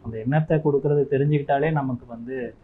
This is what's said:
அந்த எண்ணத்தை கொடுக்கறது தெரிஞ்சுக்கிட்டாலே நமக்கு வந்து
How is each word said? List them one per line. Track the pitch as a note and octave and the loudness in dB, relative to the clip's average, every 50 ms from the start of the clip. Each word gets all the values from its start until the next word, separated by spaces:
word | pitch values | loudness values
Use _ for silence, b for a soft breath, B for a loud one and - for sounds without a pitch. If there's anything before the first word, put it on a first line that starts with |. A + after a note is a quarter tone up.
| - | -10
அந்த | - G#2+ A2 | -8 -8 -6
எண்ணத்தை | A2 B2 C#3+ D#3 D#3+ - E3+ | -2 0 2 2 2 2 0
கொடுக்கறது | D3+ D3+ D#3 C#3 C#3 C3+ D3 D3 D3 C#3 C#3 | 2 2 2 2 2 2 2 2 2 2 2
தெரிஞ்சுக்கிட்டாலே | C#3+ C3 C#3+ D3 D3+ D3 C#3 C#3+ C#3+ C#3 C#3+ D#3+ | 2 2 2 2 2 0 2 0 0 2 2 0
நமக்கு | D#3+ D3 C3+ C3 B2 A#2+ - | 0 0 -2 -2 -4 -6 -8
வந்து | A#2+ A#2+ A2+ A#2 A#2+ C3 C3 A#2+ A2+ A2+ - | -14 -14 -14 -10 -10 -8 -8 -8 -8 -10 -16